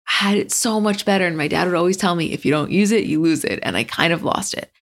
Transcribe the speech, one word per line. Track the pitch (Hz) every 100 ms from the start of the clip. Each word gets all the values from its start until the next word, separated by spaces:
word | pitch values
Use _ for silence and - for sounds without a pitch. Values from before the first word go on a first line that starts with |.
had | - - 196 208
it | -
so | - 233 214
much | 208 202
better. | - 196 180
And | 156
my | 151
dad | 165 180
would | 175
always | 175 196
tell | 185 175
me, | 156
"If | - -
you |
don't | 151 -
use | 185 208
it, | 226
you | 196 156
lose | 165 156
it." | - -
And | - 98
I |
kind | - - 165
of | 170
lost | - - 196
it. | - - _